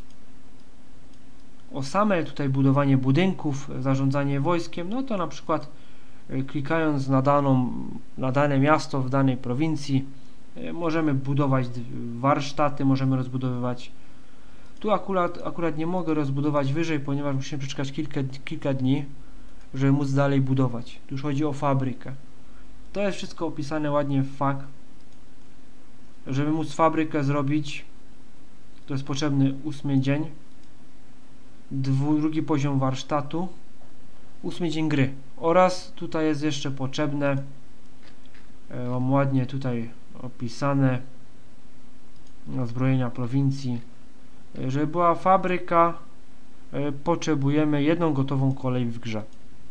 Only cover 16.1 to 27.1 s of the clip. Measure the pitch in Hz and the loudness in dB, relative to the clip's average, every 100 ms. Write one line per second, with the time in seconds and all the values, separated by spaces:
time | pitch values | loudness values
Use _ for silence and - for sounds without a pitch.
16.1 | 151 139 139 147 143 135 156 160 151 139 | 0 2 0 2 2 2 2 0 0 0
17.1 | 139 143 135 - 143 135 - 135 160 151 | 0 0 -2 -2 -2 -2 -2 -4 -2 -2
18.1 | 147 131 - - 156 143 135 131 147 147 | -2 -2 -4 -6 -2 -2 2 2 2 0
19.1 | - - - - - - 131 139 143 139 | -4 -6 -4 -4 -6 -4 2 4 4 4
20.1 | 139 139 139 131 131 127 117 - - - | 2 4 4 4 4 2 0 -4 -6 -6
21.1 | 135 147 139 151 139 147 135 131 117 - | -4 -2 0 0 0 2 2 0 -2 -4
22.1 | 135 - - - - - - - 196 202 | -6 -6 -6 -4 -4 -4 -6 -4 -2 0
23.1 | - 190 - 160 143 139 156 147 147 139 | 0 -4 -2 -2 -2 -2 0 2 2 4
24.1 | 139 135 - 139 139 - - - - - | 2 2 0 0 0 -2 -4 -4 -4 -4
25.1 | - - - - - - - - - - | -4 -4 -4 -4 -6 -6 -6 -6 -6 -6
26.1 | - - 135 147 160 156 - 156 156 156 | -6 -2 0 2 0 0 4 4 4 0